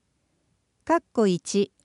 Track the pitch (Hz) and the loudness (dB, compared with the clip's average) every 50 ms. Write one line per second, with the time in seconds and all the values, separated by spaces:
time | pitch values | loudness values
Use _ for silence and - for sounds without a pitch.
0 | _ _ _ _ _ _ _ _ _ _ _ _ _ _ _ _ - - 320 339 | _ _ _ _ _ _ _ _ _ _ _ _ _ _ _ _ -4 -2 -2 -2
1 | - _ - 247 220 196 180 170 - - - 202 202 - _ _ | -2 _ -2 0 0 0 0 -2 -4 -4 -2 -2 -2 -2 _ _